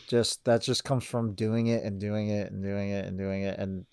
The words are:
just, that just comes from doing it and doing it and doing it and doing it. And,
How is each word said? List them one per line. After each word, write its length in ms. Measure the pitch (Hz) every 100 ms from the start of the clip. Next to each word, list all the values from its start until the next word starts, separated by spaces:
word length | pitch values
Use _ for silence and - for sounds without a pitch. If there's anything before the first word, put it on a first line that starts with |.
| -
just, 360 | 117 110 -
that 180 | - 117
just 220 | - 123
comes 200 | - 131
from 300 | - 120 117
doing 340 | 98 110 113 117
it 160 | 117
and 160 | 107 98
doing 280 | 104 107 107
it 240 | 104 92
and 100 | 101
doing 280 | 98 101 101
it 160 | 98 92
and 120 | 95
doing 240 | 98 98
it. 160 | 98 92
And, 260 | 98 95 -